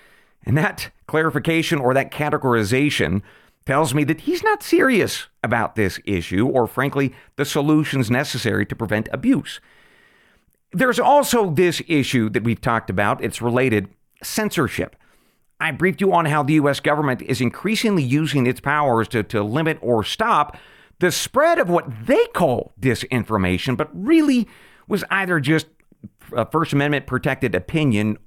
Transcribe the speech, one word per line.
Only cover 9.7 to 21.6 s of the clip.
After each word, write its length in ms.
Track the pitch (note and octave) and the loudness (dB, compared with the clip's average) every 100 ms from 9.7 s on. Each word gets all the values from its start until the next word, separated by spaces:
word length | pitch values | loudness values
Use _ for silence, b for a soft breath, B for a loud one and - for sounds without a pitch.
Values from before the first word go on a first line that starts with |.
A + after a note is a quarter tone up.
| b b b b b b b b _ _ | b b b b b b b b _ _
There's 280 | F#3 B3+ A3+ | 0 0 2
also 500 | B3 C#4+ C4+ A#3+ G3 | 4 4 4 2 2
this 320 | C#3+ F3+ - - | 2 2 0 0
issue 420 | D3+ B2 B2+ A2 | 0 2 0 0
that 140 | A#2 | 0
we've 180 | A2+ A2 | -2 -2
talked 300 | B2+ A2+ - | 0 -2 -2
about. 320 | F#2 G2+ C3 | -2 0 0
It's 180 | A2+ - | -4 -4
related, 460 | A#2+ B2 B2+ G#2+ F#2+ _ _ _ | -2 0 2 0 -2 _ _ _
censorship. 720 | - - G#3 F3 B2 - - - _ _ _ _ _ - | -8 -4 -2 0 -2 -2 -8 -12 _ _ _ _ _ -8
I 120 | D#3+ | -6
briefed 300 | B2+ E3+ D3 | 0 -2 0
you 120 | G3 | 2
on 120 | F3 D#3+ | 2 2
how 180 | D3+ | 0
the 100 | C#3 | 2
U 160 | D#3 C#3+ | 4 2
S 100 | C3+ | 0
government 440 | D3 D3 D3 B2 | 0 0 0 -2
is 180 | - A#2+ | -4 -2
increasingly 640 | A#2+ - G3 A3 A3+ F#3+ | -2 -2 -4 -2 0 0
using 420 | B2+ C#3+ D#3 C#3 B2 | 2 0 0 0 0
its 140 | B2 | -2
powers 480 | C#3 D3 C#3+ A2+ G#2+ | -2 0 2 0 0
to, 160 | A#2 | -2
to 180 | G2+ A2 | -2 -2
limit 380 | G#2 C3 D#3+ D3+ | -2 -2 -2 -2
or 220 | A#2 A#2 | -2 0
stop 520 | G2+ - A3 F3 D3 B B B B - | -2 -2 0 2 0 B B B B -2
the 120 | F3+ | -2
spread 480 | - - B3+ D#4+ | 0 -2 2 2
of 100 | E4+ | 2